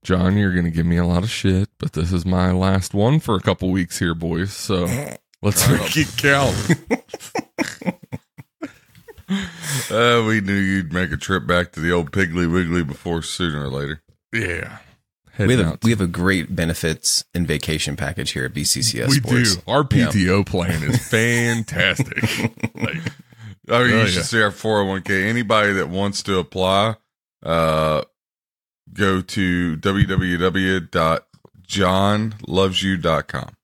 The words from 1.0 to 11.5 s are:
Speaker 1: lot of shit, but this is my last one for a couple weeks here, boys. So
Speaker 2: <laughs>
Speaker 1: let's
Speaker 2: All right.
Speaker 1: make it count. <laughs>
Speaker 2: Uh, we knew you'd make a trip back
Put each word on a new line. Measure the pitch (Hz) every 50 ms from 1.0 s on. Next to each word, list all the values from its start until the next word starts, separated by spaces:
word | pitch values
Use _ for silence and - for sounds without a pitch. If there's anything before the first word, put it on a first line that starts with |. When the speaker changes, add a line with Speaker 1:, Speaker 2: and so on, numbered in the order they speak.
| 87
Speaker 1:
lot | 85 87 87 90
of | 113
shit, | - - - 98 95 92 98 - _ _
but | - - -
this | 76 80 85 95
is | 87 80
my | 92 90 90 90 92 90
last | 90 92 95 95 95 90 - -
one | 101 101 117 143 156
for | - - 110
a | 92
couple | - - 95 - - 92
weeks | 92 98 90 85 - -
here, | 104 87 85
boys. | 82 82 85 82 82 90 98 104
So | - - - 107 90 87
Speaker 2:
<laughs> | 87 95 123 147 - - - _ _ _ _ -
Speaker 1:
let's | 104 104 - -
Speaker 2:
All | - 143
right. | - - - -
Speaker 1:
make |
it | 156 151 - - -
count. | - 143 139 139 143 127 - - 104 101 170 - - - 240 - - _ - - - - - 440 - _ _ - - - - - - - - -
<laughs> | - - - - _ _ _ - - _ _ _ 330 - - - _ _ _ - - - - - - - 185 196 196 180 170 170 165 156 143 135 123 -
Speaker 2:
Uh, | - 107 117 120 120 120 113
we | 110 110 110
knew | 101 95 101
you'd | 98 98 95 98 98 92 80 80
make | 87 92 85 73
a |
trip | 78 - - 95 92 -
back | -